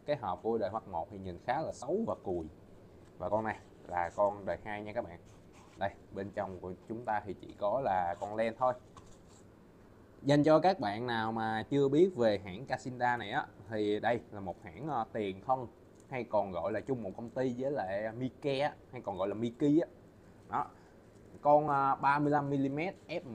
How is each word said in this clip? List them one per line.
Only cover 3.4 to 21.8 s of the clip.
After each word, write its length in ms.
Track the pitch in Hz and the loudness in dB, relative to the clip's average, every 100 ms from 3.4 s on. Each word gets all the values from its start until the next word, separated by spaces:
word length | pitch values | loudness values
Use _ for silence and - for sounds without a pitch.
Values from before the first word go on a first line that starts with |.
này 140 | 110 - - - - | -2 -6 -10 -20 -6
là 220 | 87 85 - | -2 -2 2
con 280 | 101 101 | 2 2
đời 140 | 95 85 | -4 -4
hai 180 | 107 104 | -4 -8
nha 100 | 104 | -6
các 120 | 113 | -6
bạn. 140 | 95 85 - - - - - - | -6 -10 -18 -20 -20 -20 -16 -4
Đây, 120 | 101 - - | -4 -4 -12
bên 160 | 98 98 | -8 -6
trong 260 | 101 95 90 | -4 -6 -6
của 120 | 92 90 - | -10 -10 -10
chúng 160 | 113 | -8
ta 180 | 113 107 101 | -2 -2 -4
thì 80 | - | -10
chỉ 140 | - - | -12 -2
có 220 | 101 127 | 0 2
là 300 | 120 92 87 90 | 2 2 0 -2
con 160 | 101 107 | -4 0
len 180 | 113 110 | 0 2
thôi. 160 | 127 123 - - - - - - - - - - - - - - | 2 0 -8 -20 -20 -20 -20 -20 -20 -20 -20 -20 -20 -20 -20 -4
Dành 200 | 135 147 | 4 6
cho 160 | 147 156 | 8 8
các 220 | 180 185 | 6 2
bạn 260 | 104 107 123 | 0 -2 -2
nào 260 | 113 110 | -2 0
mà 340 | 113 110 110 - | 0 0 -2 0
chưa 180 | 139 139 | 2 4
biết 280 | 147 190 123 | 6 4 4
về 240 | 110 101 | 2 2
hãng 220 | 101 98 139 | -4 -10 -6
Casinda 500 | 131 127 123 123 120 | -6 -6 -2 0 0
này 140 | 101 | -2
á, 160 | 139 - - 107 | -4 -4 -12 -6
thì 300 | 107 104 107 | 0 2 2
đây 200 | 107 120 - | 2 0 -2
là 80 | 104 | -10
một 160 | 92 - | -8 -8
hãng, 260 | 90 82 151 | -12 -10 -4
ờ, 160 | 123 113 | -4 -4
tiền 280 | 117 101 95 131 | -4 -4 -4 0
thân, 200 | 131 120 - - - - | 0 -2 -14 -20 -20 -8
hay 140 | 127 | -6
còn 280 | 110 107 98 | 0 0 2
gọi 200 | 85 90 | -2 -2
là 80 | 104 | -2
chung 220 | 117 123 | -2 -4
một 80 | 98 95 | -4 -8
công 140 | 117 | -8
ty 240 | 131 131 120 | -2 -2 -2
với 120 | 135 | -2
lại 420 | 135 92 101 110 | -2 -2 -2 -4
Mike 480 | 113 127 - 143 135 | -4 -6 -4 -2 0
á, 120 | 147 - - | -2 -4 -16
hay 80 | 123 | -10
còn 160 | 101 92 | -6 -2
gọi 120 | 101 | -2
là 60 | |
Miki 460 | 104 117 - 147 156 | -2 -4 2 4 4
á. 60 | - - - - - - - | 2 -8 -20 -20 -20 -20 -6
Đó. 160 | 120 - - - - - - - - | -4 -4 -10 -20 -20 -20 -20 -20 0
Con, 280 | 147 147 151 | 6 8 6
ờ, 280 | 139 | 2